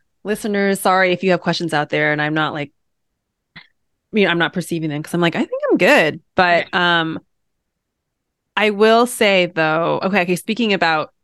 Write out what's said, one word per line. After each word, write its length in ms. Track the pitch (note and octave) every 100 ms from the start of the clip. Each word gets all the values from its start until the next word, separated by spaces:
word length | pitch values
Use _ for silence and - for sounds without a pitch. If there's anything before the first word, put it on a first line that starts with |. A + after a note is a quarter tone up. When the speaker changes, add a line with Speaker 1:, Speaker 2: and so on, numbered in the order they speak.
| _ _
Speaker 1:
Listeners, 560 | F#3+ G#3 G#3+ G3+ G3 F#3+
sorry 300 | G3 F#3 F#3
if 100 | F3+
you 80 | F#3+
have 100 | F3
questions 320 | F3 E3+ E3+
out 160 | D3+ D3+
there 220 | D3+ D3+
and 100 | D3+
I'm 120 | D3+
not, 200 | D#3 D3+
like, 180 | D#3 C#3+ _ _ _ _ _ _ _ _ - _ _ _ _ _
you 140 | G#3+ F#3
know, 60 |
I'm 60 | E3+
not 160 | D#3+
perceiving 360 | F3+ D#3+ E3+ D#3
them 120 | D3
'cause 100 | D#3
I'm 80 | E3+
like, 140 | E3+ F3+
"I 40 | E4+
think 160 | C5 C#5+
I'm 60 | F4+
good." 440 | G#3+ C#4 D#3 C3+ _ -
But, 320 | F3+ E3+ -
Speaker 2:
Yeah. 280 | F#3 F3 E3+
Speaker 1:
um, 180 | D#3+ - - _ _ _ _ _ _ _ _ _ _ _ _ G3
I 140 | G#3+
will 340 | G3+ A3 A3+ A#3+
say, 400 | - G#3+ F#3+ F3
though, 520 | D#3+ D#3 D#3+ E3+ -
okay, 180 | F#3+ F#3+
okay, 120 | F3+ F3+
speaking 380 | - G#3+ A3
about, 400 | F#3+ E3 D#3+ C3+ _